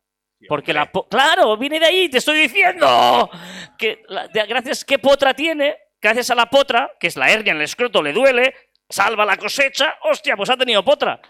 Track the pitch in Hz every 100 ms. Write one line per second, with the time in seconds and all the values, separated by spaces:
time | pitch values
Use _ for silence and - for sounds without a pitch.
0 | _ _ _ _ - 147 151 151 147 190
1 | - 220 294 359 262 214 277 311 320 370
2 | 349 254 - 311 294 392 370 359 294 233
3 | 247 247 202 - - - - - 220 -
4 | - 190 - 214 208 247 247 262 - 277
5 | 269 277 269 262 320 302 285 - _ _
6 | 214 233 240 240 226 269 269 233 269 -
7 | 170 151 135 220 202 156 151 - 240 196
8 | 147 165 269 247 254 - _ _ _ -
9 | 202 214 208 190 202 - 269 - 302 -
10 | 311 269 285 214 202 254 254 208 190 294
11 | 214 120